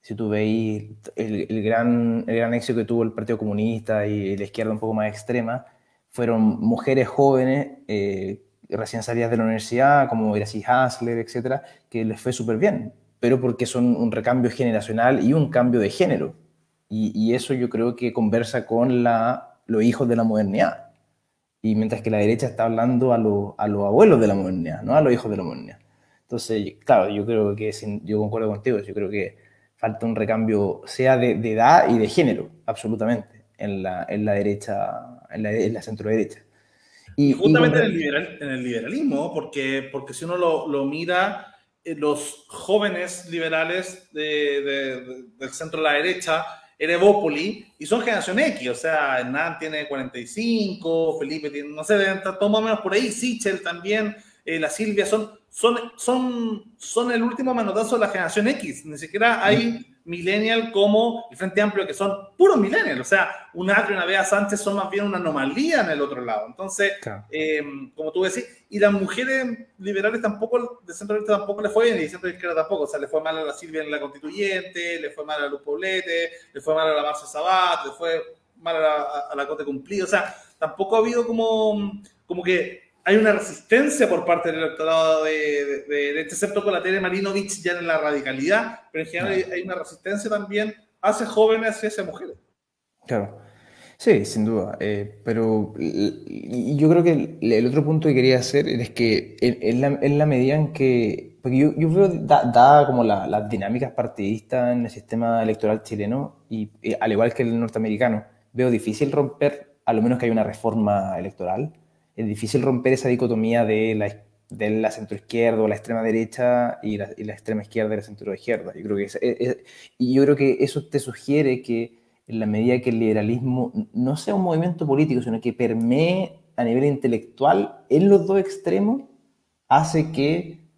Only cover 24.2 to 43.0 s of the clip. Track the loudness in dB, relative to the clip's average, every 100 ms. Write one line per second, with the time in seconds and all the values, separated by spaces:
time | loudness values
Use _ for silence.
24.2 | 4 2 -2 -4 -4 -6 2 4 4 2
25.2 | 0 -6 -6 -10 -14 -20 _ _ _ _
26.2 | _ -8 -4 -4 -4 -10 4 6 6 0
27.2 | 0 0 0 0 -4 -6 -8 -8 -4 -2
28.2 | -2 -2 -2 -2 -2 -2 -4 -6 -4 -4
29.2 | -6 -10 _ _ _ _ -6 -4 -4 -2
30.2 | -2 0 2 2 0 -4 -10 0 4 4
31.2 | 4 0 -2 4 8 8 8 4 2 4
32.2 | 2 2 -6 -12 -8 -6 -4 -2 0 -2
33.2 | -4 -20 _ _ -8 -6 -6 -6 -6 -4
34.2 | 0 0 0 -2 -6 -6 -4 -6 -14 -20
35.2 | -16 -6 -4 0 0 -2 -8 -8 -2 0
36.2 | 0 -6 _ _ _ _ _ _ -14 2
37.2 | 2 4 6 6 6 4 2 0 -2 -4
38.2 | -6 -10 -8 -6 -4 -6 -6 -4 -2 -2
39.2 | -2 -6 -8 -6 -4 -4 -6 -12 -10 -12
40.2 | -6 0 0 0 -2 -2 -2 -4 -2 0
41.2 | 0 -4 -14 _ _ _ -12 -4 -2 -2
42.2 | -6 -14 _ -16 0 0 0 -4